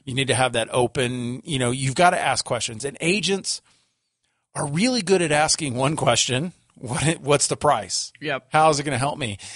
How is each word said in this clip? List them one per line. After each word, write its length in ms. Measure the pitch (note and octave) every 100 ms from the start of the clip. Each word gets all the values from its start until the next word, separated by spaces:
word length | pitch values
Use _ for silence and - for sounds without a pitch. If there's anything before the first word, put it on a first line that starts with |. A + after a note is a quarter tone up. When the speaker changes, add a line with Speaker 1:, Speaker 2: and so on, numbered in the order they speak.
Speaker 1:
You 100 | -
need 140 | B2+ C3
to 60 |
have 180 | B2 B2+
that 160 | A#2 A2+
open, 720 | A#2+ - C#3+ B2 B2+ A#2+ B2+
you 140 | E3+ C3+
know, 120 | A#2+
you've 240 | C3 C3+ C3
gotta 240 | F3+ F3+
ask 240 | C#3+ C3
questions. 400 | - A#2+ - G#2+
And 120 | C#3 C3
agents 600 | D#3+ G3+ E3 G3 - - - _ _ _ _ _ _ _ _
are 120 | C#3+ D3
really 340 | D3+ B3 B3
good 200 | F3+ F#3
at 100 | E3
asking 420 | D3 D#3 - D3
one 220 | A#2+ C3+ D#3
question, 560 | D3 A2+ - B2+ F3 - _ -
"What, 440 | A2 D3+ D3+ E3
what's 260 | C3+ C#3+ -
the 80 | C3+
price? 560 | D3 A#2+ F#2 - - -
Speaker 2:
Yep. 260 | D3 C3+ -
Speaker 1:
How 160 | D#3 D#3
is 80 | C#3+
it 20 |
gonna 140 | D3 B2+
help 180 | C#3 D3+
me?" 200 | A#2 G2 -